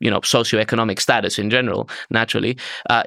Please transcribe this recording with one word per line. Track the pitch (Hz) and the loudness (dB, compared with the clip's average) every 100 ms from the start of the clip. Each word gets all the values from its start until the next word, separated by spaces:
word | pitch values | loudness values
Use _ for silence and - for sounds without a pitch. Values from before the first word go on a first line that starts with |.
you | 113 | 0
know, | 98 | 0
socioeconomic | - 123 113 107 107 113 110 95 | 2 2 2 2 2 0 0 0
status | - 117 101 - | 0 2 0 -2
in | 104 | 0
general, | 127 120 87 - - - | 0 0 -2 -4 -8 -2
naturally, | 113 113 113 107 127 - - - | 0 0 0 0 -2 -8 -6 0
uh, | 117 | 2